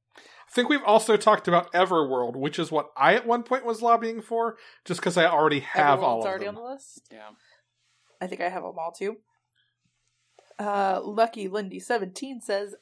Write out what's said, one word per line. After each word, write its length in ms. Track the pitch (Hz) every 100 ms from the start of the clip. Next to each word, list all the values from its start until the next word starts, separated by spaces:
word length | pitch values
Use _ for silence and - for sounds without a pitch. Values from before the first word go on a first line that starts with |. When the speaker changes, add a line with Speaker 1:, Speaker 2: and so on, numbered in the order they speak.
| _ -
Speaker 1:
I 360 | - - -
think 160 | - 240
we've 160 | 285
also 320 | 208 214 220 208
talked 320 | 220 214 -
about 240 | 175 175
Everworld, 640 | 175 185 170 139 131 120 131
which 220 | 143 165
is 120 | 165
what 200 | 156 139 -
I 180 | 147
at 120 | 220 233
one 160 | 240
point 220 | 233 262
was 160 | 240 220
lobbying 400 | 233 233 226 226
for, 380 | - 233 233 220 - _
just 160 | - 175
'cause 160 | 185 175
I 80 |
already 360 | 165 160 156 147
have 400 | - - 147 135
Speaker 2:
Everworld's 20 |
Speaker 1:
all 160 | 151 113
of 60 | 113
Speaker 2:
already 180 | 190
Speaker 1:
them. 140 | 208 208
Speaker 2:
on 40 |
the 60 | 240
list? 380 | 269 - - _
Speaker 3:
Yeah. 200 | 226 107 - _ _ _ _ _ _ _ _
Speaker 2:
I 60 | 185
think 160 | -
I 80 | 175
have 120 | 185
them 140 | - 180
all 140 | 165
too. 300 | - 196 233 _ _ _ _ _ _ _ _ _ _ _ _ _ -
Uh, 420 | 208 202 196 185
Lucky 460 | 202 208 226 233 190
Lindy 320 | 202 196 185
seventeen 600 | - 240 190 180 262 247
says, 320 | - 202 202 202